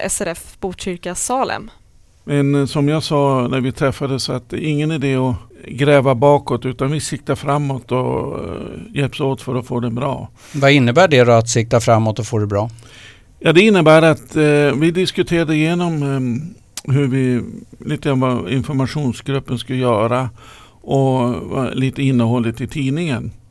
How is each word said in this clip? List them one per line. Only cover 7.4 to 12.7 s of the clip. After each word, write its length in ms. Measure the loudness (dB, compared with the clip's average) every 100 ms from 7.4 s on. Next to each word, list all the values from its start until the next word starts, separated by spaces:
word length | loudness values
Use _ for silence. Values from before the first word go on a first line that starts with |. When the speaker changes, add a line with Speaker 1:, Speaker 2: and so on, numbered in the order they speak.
| -2 -2 -2 -6 -4
Speaker 2:
och, 460 | -2 -2 -4 -4 -8
eh, 60 | -10 -10 -10 -14 -8
hjälps 260 | -4 -2 -2
åt 220 | -4 -4
för 120 | -4
att 120 | -6 -4
få 140 | -4
det 100 | -4
bra. 380 | -4 -4 -6 -10 -18 -12
Speaker 3:
Vad 180 | 2 4
innebär 380 | 6 6 4 6
det 160 | 6
då, 80 | 6
att 160 | 6 4
sikta 320 | 0 2 2
framåt 380 | 4 4 2 -4
och 80 | -4
få 120 | -4
det 80 | -2
bra? 240 | -2 -4